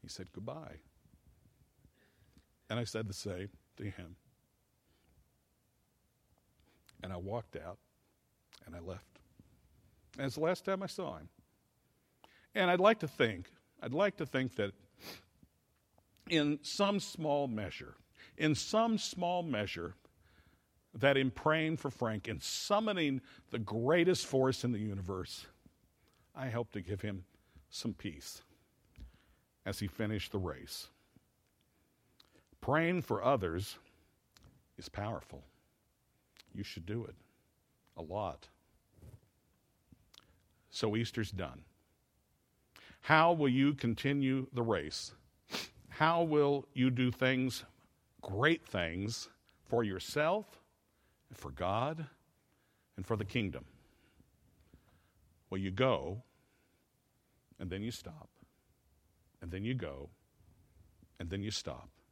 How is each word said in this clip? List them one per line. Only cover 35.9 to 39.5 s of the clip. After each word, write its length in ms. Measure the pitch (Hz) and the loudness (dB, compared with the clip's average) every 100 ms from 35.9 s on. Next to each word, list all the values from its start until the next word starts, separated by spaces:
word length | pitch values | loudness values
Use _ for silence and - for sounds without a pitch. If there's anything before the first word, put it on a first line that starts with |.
| _ _ _ _ _ - | _ _ _ _ _ -18
You 100 | - | -10
should 220 | 104 - 85 | -8 -8 -6
do 200 | 110 104 | -6 -6
it 100 | - _ _ _ _ _ _ _ - | -12 _ _ _ _ _ _ _ -14
a 60 | |
lot. 480 | 80 95 98 69 - _ _ _ _ _ - - _ _ _ | -8 -4 -4 -6 -16 _ _ _ _ _ -20 -20 _ _ _